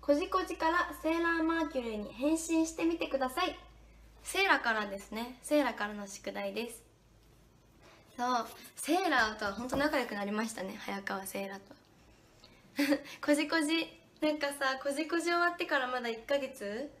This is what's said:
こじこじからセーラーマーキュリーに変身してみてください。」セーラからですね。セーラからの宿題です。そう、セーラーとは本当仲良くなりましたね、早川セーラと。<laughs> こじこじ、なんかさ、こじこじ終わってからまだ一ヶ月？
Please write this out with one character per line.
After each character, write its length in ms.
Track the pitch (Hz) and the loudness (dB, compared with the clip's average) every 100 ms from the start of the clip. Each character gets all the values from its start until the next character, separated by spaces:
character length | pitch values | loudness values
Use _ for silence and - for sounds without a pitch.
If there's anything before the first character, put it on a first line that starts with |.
こ 120 | - | 4
じ 160 | 285 359 | 2 4
こ 140 | 381 339 | 0 0
じ 120 | 339 | 0
か 120 | 330 | 2
ら 220 | 349 - 302 | 2 0 -2
セ 100 | 311 | 0
ー 120 | 330 | 2
ラ 160 | 339 330 | 2 2
ー 40 | |
マ 200 | 320 330 | 2 2
ー 80 | 302 | 0
キ 80 | 277 | -2
ュ 40 | |
リ 100 | 233 | -2
ー 40 | 214 | -4
に 140 | 202 | -6
変 200 | 220 285 | -2 2
身 360 | 320 - 320 320 | 2 2 2 2
し 80 | - | 2
て 80 | |
み 140 | 330 330 | 0 0
て 100 | 311 | -2
く 100 | 269 | 0
だ 120 | 254 | 0
さ 160 | 349 359 | 0 -2
い。」 120 | - - - - - - - | -2 -16 -20 -20 -20 -20 -18
セ 160 | - - | -4 2
ー 80 | 381 | 6
ラ 120 | 285 | 4
か 140 | 247 | 4
ら 140 | 220 202 | 0 -2
で 120 | 196 | -6
す 120 | - | -8
ね。 280 | 214 247 - | -8 -8 -10
セ 200 | - 302 | 2 4
ー 20 | |
ラ 100 | 254 | 4
か 140 | 226 208 | 0 -4
ら 60 | |
の 120 | 208 202 | -4 -10
宿 260 | - - | -8 -8
題 200 | 196 202 | -4 -4
で 160 | 202 240 | -4 -6
す。 120 | - - _ _ - - - - _ _ - - - - - | -10 -20 _ _ -20 -20 -20 -20 _ _ -20 -20 -20 -20 -4
そ 240 | 247 247 | 0 0
う、 60 | 220 - - - | -2 -12 -18 -10
セ 220 | - 339 | 2 2
ー 120 | 370 | 4
ラ 240 | 262 220 214 | 4 4 2
ー 20 | |
と 80 | 214 | -4
は 80 | |
本 160 | 196 247 | -4 -4
当 80 | 269 | 0
仲 200 | 294 302 | 2 2
良 60 | 233 | 0
く 100 | 208 | -4
な 100 | 196 | -2
り 60 | |
ま 140 | 208 220 | -2 -2
し 60 | |
た 100 | - | -4
ね、 120 | 190 202 | -8 -8
早 220 | - 196 | -8 -6
川 240 | 196 196 196 | -4 -6 -6
セ 200 | 196 196 | -8 -8
ー 40 | |
ラ 100 | 196 | -10
と。 140 | 196 - _ - - - - - - - - - | -14 -20 _ -20 -20 -20 -20 -20 -20 -20 -12 -2
<laughs> 480 | 285 277 - - | 2 2 0 -6
こ 100 | - 294 | 2 2
じ 120 | 302 | 4
こ 120 | 330 | 0
じ、 420 | 294 330 320 - - - | 2 0 -2 -8 -20 -2
な 120 | 302 | 0
ん 80 | 302 | 0
か 120 | 285 | -2
さ、 260 | 285 269 262 | -2 -2 0
こ 80 | 285 | -2
じ 180 | 277 311 | -2 0
こ 100 | 339 | 0
じ 80 | 330 | 2
終 80 | |
わ 160 | 349 349 | 2 2
っ 80 | 349 | 0
て 100 | 349 | 0
か 100 | 294 | 0
ら 80 | 254 | 0
ま 140 | 254 | -2
だ 80 | 233 | -2
一 140 | 226 | -6
ヶ 160 | - 277 | -2 0
月？ 520 | 262 - 202 214 294 - | 0 -6 -6 -6 -8 -12